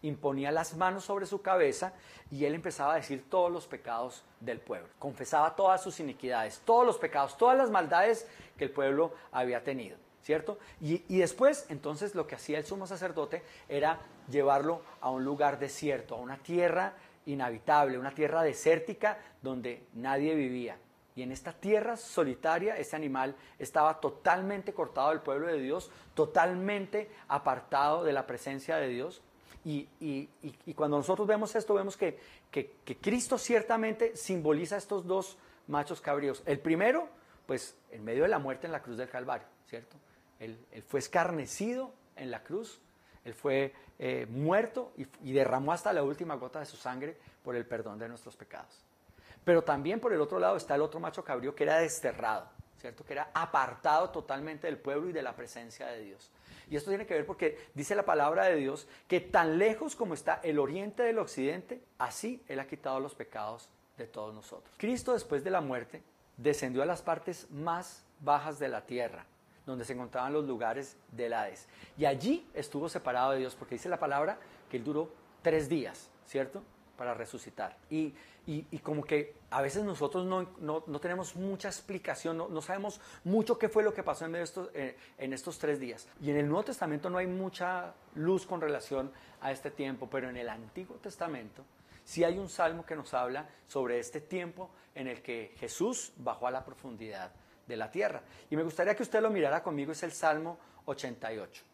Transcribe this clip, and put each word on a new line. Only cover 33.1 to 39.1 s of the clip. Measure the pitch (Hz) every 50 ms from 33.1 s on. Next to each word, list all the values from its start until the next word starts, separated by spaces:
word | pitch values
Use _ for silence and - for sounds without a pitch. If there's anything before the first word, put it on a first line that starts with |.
| 294 247 233 - 262 240
ciertamente | - - 240 220 214 226 233 226 220 220 214 220 233 226 226 -
simboliza | - - 190 175 156 151 151 147 175 156 202
estos | 202 185 - 202 196 175 175
dos | 185 190 180 - - - - - - - _ -
machos | 143 147 143 - 170 -
cabríos. | - 151 143 143 143 139 127 - -
El | - 143 139
primero, | - 170 160 165 196 233 262 320 339 - - - - _ - - _
pues, | - 131 123 - - - _ _ _
en | - 113 107
medio | 110 117 131 156
de | 190
la | 220 165
muerte | 139 135 131 127 - 165
en | 160
la | 139
cruz | - 123 120 110
del | 127
Calvario, | 120